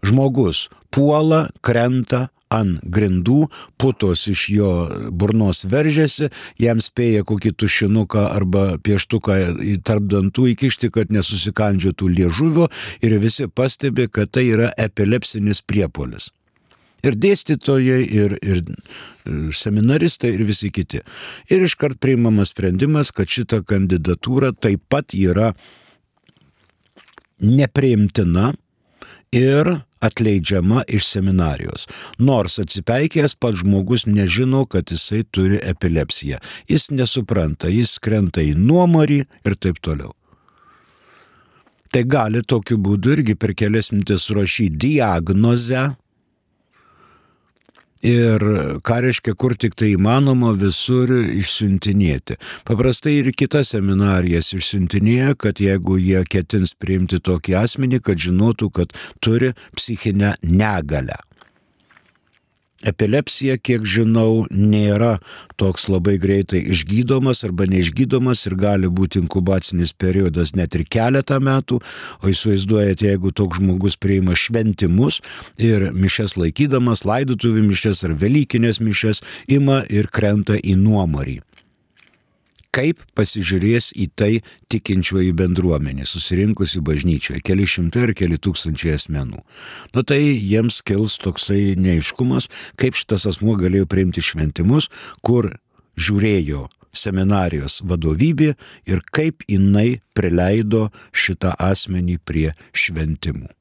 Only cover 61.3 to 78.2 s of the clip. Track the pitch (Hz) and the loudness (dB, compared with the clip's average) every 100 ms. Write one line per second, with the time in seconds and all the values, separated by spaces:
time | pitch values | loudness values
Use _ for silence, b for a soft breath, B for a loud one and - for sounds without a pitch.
61.3 | _ b b b b b b b _ _ | _ b b b b b b b _ _
62.3 | _ _ _ _ _ - 95 107 127 - | _ _ _ _ _ -6 -2 0 0 -2
63.3 | - 135 131 - 120 107 98 113 113 113 | -4 -2 -2 0 -2 0 0 2 4 4
64.3 | 113 110 95 104 107 104 101 117 104 B | 2 0 2 4 4 4 2 2 0 B
65.3 | B B - 98 90 - 92 90 98 95 | B B -2 -2 -2 -2 0 2 0 2
66.3 | 98 92 95 - 90 76 107 123 135 131 | 0 0 -2 0 -4 0 -2 0 0 0
67.3 | 123 104 87 95 95 85 76 131 127 127 | -2 -4 -2 0 2 0 0 0 2 0
68.3 | 123 - 92 101 101 92 90 95 98 85 | -2 -2 -2 0 2 0 0 0 0 0
69.3 | 95 90 95 - 90 85 - 92 92 95 | 0 0 0 -2 -2 -4 -2 0 2 0
70.3 | 78 80 95 82 87 80 117 113 135 131 | 0 -2 -2 -2 -4 -2 0 0 0 0
71.3 | 139 135 135 131 123 B B B B 98 | -2 0 0 0 -4 B B B B -2
72.3 | 92 110 98 98 107 101 92 104 98 92 | 0 0 0 2 2 2 2 0 0 -2
73.3 | - 98 85 95 92 95 - 98 95 92 | 0 -2 2 0 2 0 -2 0 2 2
74.3 | 85 - 117 110 98 92 87 143 - B | 0 -2 -2 0 0 2 2 2 -2 B
75.3 | B B - 113 107 95 82 92 - 104 | B B -2 2 2 0 0 0 0 -4
76.3 | - 82 - 147 135 123 117 - 113 135 | -2 -2 0 0 2 0 0 0 -2 0
77.3 | 120 120 110 107 95 110 98 92 78 | -2 0 2 2 2 0 -2 -2 0